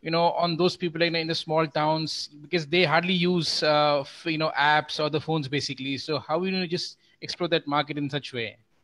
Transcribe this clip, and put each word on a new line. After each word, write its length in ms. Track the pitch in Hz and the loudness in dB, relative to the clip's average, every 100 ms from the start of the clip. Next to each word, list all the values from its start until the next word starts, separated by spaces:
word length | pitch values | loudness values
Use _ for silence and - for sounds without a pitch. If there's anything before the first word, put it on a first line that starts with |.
you 80 | 160 | 0
know, 220 | 165 170 | 2 2
on 260 | - 175 160 | 2 0 2
those 180 | 180 - | 2 0
people, 240 | 175 160 | -6 0
like, 80 | 170 | 0
you 40 | |
know, 80 | 165 | 0
in 80 | 160 | -2
the 80 | 165 | -4
small 320 | - 156 160 | 0 0 0
towns, 600 | 156 151 160 156 - - 147 | 0 0 0 -2 -6 -10 -14
because 240 | 147 180 147 | -4 -4 0
they 180 | 170 | 2
hardly 300 | 175 156 175 | 4 4 2
use, 500 | 185 175 180 156 - | 2 4 2 0 0
uh, 360 | 151 151 147 147 | 2 4 4 2
f-, 240 | 139 - 165 | -2 -8 -4
you 140 | 160 | -2
know, 120 | 156 - | -2 2
apps 440 | 143 151 151 - | 4 4 2 -2
or 80 | 151 | -2
the 120 | 147 | -2
phones, 260 | - 160 135 | -2 -2 -2
basically. 500 | 143 - 127 131 135 | -4 -4 -8 -6 -6
So 220 | - 147 | -4 -6
how 200 | - 156 | -2 -2
will 100 | 185 | 0
you 180 | 190 180 | -2 -2
just 300 | 170 - - _ _ | -4 -6 -12 _ _
explore 260 | 151 - 175 | -12 -6 -2
that 180 | 165 147 | -2 0
market 300 | 143 143 147 | -2 0 -4
in 120 | 147 | -4
such 240 | 143 - | -4 -6
way 240 | 127 113 - _ _ | -8 -8 -10 _ _